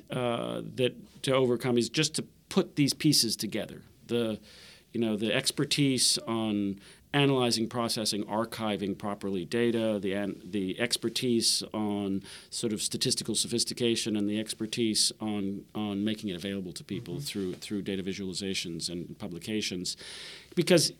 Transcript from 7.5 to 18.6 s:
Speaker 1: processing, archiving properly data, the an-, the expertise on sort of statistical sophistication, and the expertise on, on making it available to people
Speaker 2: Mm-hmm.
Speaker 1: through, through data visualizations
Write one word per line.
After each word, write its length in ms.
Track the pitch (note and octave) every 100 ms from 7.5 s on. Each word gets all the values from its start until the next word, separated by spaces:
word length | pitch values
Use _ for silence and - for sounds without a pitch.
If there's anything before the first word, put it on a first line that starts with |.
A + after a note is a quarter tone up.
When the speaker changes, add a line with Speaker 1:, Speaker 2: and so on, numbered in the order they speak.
| A2+ A2
Speaker 1:
processing, 560 | A#2+ A#2 A#2 G#2+ G#2
archiving 760 | - G#2 A2+ A2+ A2 G2 G2 F#2+
properly 460 | G#2 G2+ G2 G2
data, 560 | E2 A#2 A#2+ A#2 A2 G#2
the 120 | F#2+
an-, 280 | G2 G2+ - F#2
the 340 | G2+ F#2+ F2
expertise 840 | A#2+ - A#2 - B2+ A2+ G#2 - G2
on 500 | A2 G#2 G2+ G2 G2 - - -
sort 220 | - A#2+
of 100 | G#2
statistical 540 | - - C3 - - G#2
sophistication, 800 | - A#2 - - A#2+ A2+ A#2 G#2
and 140 | G2+
the 100 | G#2+
expertise 720 | A2 - A2 B2 A2+ G2+ - -
on, 460 | G#2+ G#2 G2 G2 - A2
on 300 | G#2 G2+ G#2+
making 240 | G#2+ G#2+
it 80 | F2
available 340 | G2 G2 F2+
to 140 | - -
people 300 | G2 - F2
Speaker 2:
Mm-hmm. 80 | D2
Speaker 1:
through, 280 | G#2 F#2 F2
through 260 | - G#2
data 200 | G2+ F#2+
visualizations 880 | F#2 F#2+ F#2+ F2 G2 F#2+